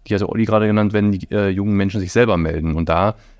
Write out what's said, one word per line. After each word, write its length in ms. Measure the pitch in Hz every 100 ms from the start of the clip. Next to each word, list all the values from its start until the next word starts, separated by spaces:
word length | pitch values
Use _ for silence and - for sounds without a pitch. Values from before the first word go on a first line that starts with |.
| -
die 80 |
hatte 140 | 101 101
Olli 160 | 113
gerade 220 | 110 110 107
genannt, 260 | 107 104
wenn 200 | 107 104
die, 160 | 98 -
äh, 180 | 104 98
jungen 280 | 95 101 101
Menschen 240 | 98 104
sich 120 | 90
selber 240 | 113 120 90
melden. 400 | 80 80 80 80
Und 120 | 82
da, 280 | 82 101 110 - -